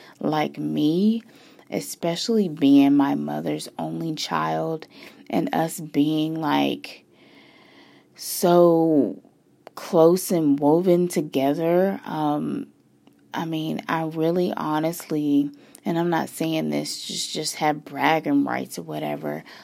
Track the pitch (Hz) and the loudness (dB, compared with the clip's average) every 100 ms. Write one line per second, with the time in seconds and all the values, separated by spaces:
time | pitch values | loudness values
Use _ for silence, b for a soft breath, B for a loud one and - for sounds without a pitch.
0 | B B 156 156 147 147 151 156 151 170 | B B -2 -2 -2 -4 -6 0 0 2
1 | 214 226 - B B B B 190 - - | 2 0 -6 B B B B -8 -6 -6
2 | 170 170 - 226 185 151 139 139 139 143 | -6 -4 0 0 0 2 6 8 8 4
3 | 139 147 147 147 165 151 - - 160 165 | 2 0 -4 -6 -6 -6 -8 -10 -8 -6
4 | 165 156 - 160 156 160 160 160 - B | -6 -6 -4 -4 -2 -2 -4 -6 -10 B
5 | B B B - 165 - 165 - 156 147 | B B B -2 -2 -2 -4 -6 -6 0
6 | 151 156 156 160 151 143 139 120 - - | 0 0 -2 -4 -2 0 0 -4 -10 -20
7 | _ b b b b b b b b b | _ b b b b b b b b b
8 | b - - - 180 175 175 165 165 151 | b -16 -10 -2 4 6 6 6 4 2
9 | 110 - - _ _ _ - - - 170 | 2 -4 -16 _ _ _ -20 -16 0 6
10 | 165 185 - 180 151 139 147 165 185 175 | 6 6 0 0 2 4 4 4 4 4
11 | 175 180 151 139 135 165 165 175 196 190 | 2 0 -2 0 0 2 2 2 2 -2
12 | - 160 151 151 151 - - _ _ _ | -8 -4 -2 -2 -4 -6 -10 _ _ _
13 | _ _ _ - 165 160 156 156 - 160 | _ _ _ -8 -6 -4 -4 -6 -4 -4
14 | 160 165 160 175 180 - 156 151 160 170 | -4 -2 0 0 -2 -2 0 0 0 -4
15 | - 156 147 143 143 - B B - 165 | -6 -2 2 2 2 -4 B B -4 -2
16 | 175 160 143 - 160 160 156 147 147 - | 0 0 -4 -4 -4 -2 -2 -4 -6 -10
17 | - 175 - 170 156 - 151 151 - 143 | -10 -8 -8 -6 -8 -2 -2 -2 -6 -2
18 | 143 160 151 143 139 123 131 - 160 151 | 0 0 2 0 0 -2 -6 -12 -10 -8
19 | 151 147 151 156 - B | -6 -6 -8 -10 -12 B